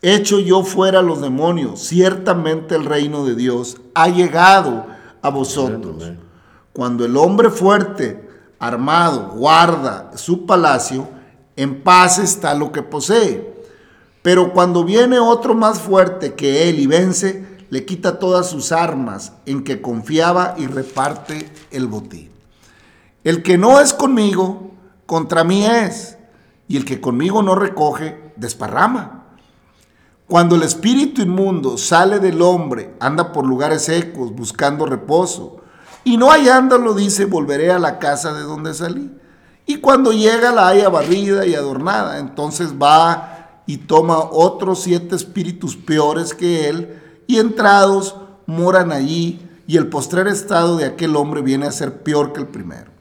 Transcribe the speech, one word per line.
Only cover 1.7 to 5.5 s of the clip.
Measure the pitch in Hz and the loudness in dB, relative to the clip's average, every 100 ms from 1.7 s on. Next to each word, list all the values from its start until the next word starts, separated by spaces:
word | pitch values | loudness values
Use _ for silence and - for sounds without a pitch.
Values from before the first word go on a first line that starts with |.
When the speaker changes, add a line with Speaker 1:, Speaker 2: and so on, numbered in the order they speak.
| 95 | -8
Speaker 1:
ciertamente | - 170 185 190 185 175 160 160 160 | -2 2 2 2 -2 -2 -2 -4 -4
el | 165 | -4
reino | 143 147 147 147 | -2 -2 -2 -4
de | 135 117 | -4 -2
Dios | 123 120 123 - - | -2 -2 -6 -14 -8
ha | - 170 | 0 2
llegado | 175 175 156 180 196 156 113 - - - _ | 4 2 4 6 6 4 -6 -10 -18 -20 _
a | 143 | -6
vosotros. | 139 131 | -4 -4